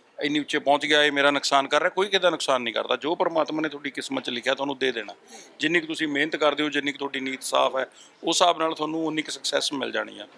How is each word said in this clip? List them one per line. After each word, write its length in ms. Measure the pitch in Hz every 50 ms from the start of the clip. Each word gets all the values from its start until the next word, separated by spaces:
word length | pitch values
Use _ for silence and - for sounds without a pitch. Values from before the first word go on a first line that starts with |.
| _ _ _ -
ਇੰਨੀ 180 | 147 143 147 151
ਉੱਚੇ 200 | 139 - - 147
ਪਹੁੰਚ 260 | - 139 143 143 147
ਗਿਆ, 180 | 147 151 147 147
ਇਹ 80 | 147
ਮੇਰਾ 200 | 143 143 139 143
ਨੁਕਸਾਨ 360 | 143 139 - - 147 139 139 131
ਕਰ 140 | 147 147
ਰਿਹਾ। 80 | 160 180
ਕੋਈ 180 | - 185 196 208
ਕਿਸੇ 120 | 196 190
ਦਾ 100 | 175 175
ਨੁਕਸਾਨ 320 | 160 - - - 135 123
ਨਹੀਂ 120 | 120 117 110
ਕਰਦਾ। 220 | 110 107 110 127
ਜੋ 200 | 123 135 147 175
ਪਰਮਾਤਮਾ 460 | - 185 170 170 160 147 143 156 156
ਨੇ 80 | 156 151
ਤੁਹਾਡੀ 220 | 143 143 147 139
ਕਿਸਮਤ 320 | - 143 127 - 135 135 123
'ਚ 60 | 135
ਲਿਖਿਆ 240 | 123 117 110 127 135
ਤੁਹਾਨੂੰ 240 | 131 135 143 139 127
ਦੇ 140 | 135 131
ਦੇਣਾ। 240 | 120 113 104 98 98 - _ - - - - - - -
ਜਿੰਨੀ 200 | 147 156 170 175
ਕੁ 80 | 156 156
ਤੁਸੀਂ 200 | 160 143 160 151
ਮਿਹਨਤ 280 | 143 139 147 160 160
ਕਰਦੇ 280 | 143 151 147 139 143 151
ਹੋ, 60 | 147
ਜਿੰਨੀ 220 | 139 143 139 143
ਕੁ 60 | 135 135
ਤੁਹਾਡੀ 220 | 139 139 135 135
ਨੀਤ 240 | 131 131 131 131 -
ਸਾਫ਼ 320 | - 135 135 135 127 127
ਹੈ, 100 | 131 127 - - - - - _ _ -
ਉਸ 180 | 165 165 -
ਹਿਸਾਬ 180 | 190 175 165 156
ਨਾਲ 140 | 160 160 160
ਤੁਹਾਨੂੰ 320 | - 151 151 160 160 160
ਉਨੀ 160 | 156 156 156
ਕੁ 100 | 147 151
ਸਕਸੈਸ 420 | 139 135 - - 143 139 135 - 151
ਮਿਲ 180 | 135 120 117
ਜਾਣੀ 280 | 110 113 107 101 101 101
ਆ। 80 | 104 - -